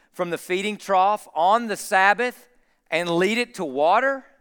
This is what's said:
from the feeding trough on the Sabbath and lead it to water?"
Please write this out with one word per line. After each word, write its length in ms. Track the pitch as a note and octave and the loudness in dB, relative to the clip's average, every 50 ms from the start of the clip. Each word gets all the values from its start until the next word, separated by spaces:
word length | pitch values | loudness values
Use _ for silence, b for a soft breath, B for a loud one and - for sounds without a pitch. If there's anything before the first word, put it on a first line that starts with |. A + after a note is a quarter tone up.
| _ _ _ | _ _ _
from 160 | - F3 F3 | -8 -6 -6
the 80 | E3+ D3 | -6 -6
feeding 400 | - - F3+ F3+ G3 G#3+ G#3 F#3+ | -6 -4 -4 -4 -4 -4 -6 -6
trough 500 | - - G3 F#3 F#3 G3 G#3+ G#3 - - - | -4 0 2 2 4 2 0 -2 -6 -8 -4
on 340 | D#3 E3 F#3 G#3 A#3 A#3+ A3 | 0 2 4 2 2 0 -2
the 80 | G3+ | -6
Sabbath 720 | - - - G#3 F#3+ F#3+ G3 G#3 F#3+ B3 B3 A#3+ - - _ _ _ _ _ _ _ _ _ | -8 -4 0 2 4 4 4 4 2 -2 -4 -6 -10 -18 _ _ _ _ _ _ _ _ _
and 200 | - D#3+ F3 F3 | -4 -4 -2 0
lead 280 | E3+ E3+ F#3 G3 A3 A#3 | 0 2 2 2 0 -2
it 180 | A#3+ A#3+ - | -4 -4 -6
to 100 | - F#3 | -8 -8
water?" 600 | D3 B2+ C#3 D3 E3 F#3+ A#3 C4 C4+ C#4 C4+ - _ _ _ | -6 -2 0 2 2 2 2 2 0 -2 -4 -8 _ _ _